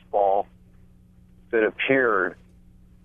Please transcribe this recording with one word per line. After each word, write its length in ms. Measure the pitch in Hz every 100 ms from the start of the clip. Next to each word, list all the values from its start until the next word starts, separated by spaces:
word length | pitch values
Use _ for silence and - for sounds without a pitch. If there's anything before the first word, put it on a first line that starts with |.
| -
ball 360 | 104 98 101 - - - - - - - - - - -
that 140 | 113
appeared. 720 | 104 - - 135 120 98 90 - - - - - - -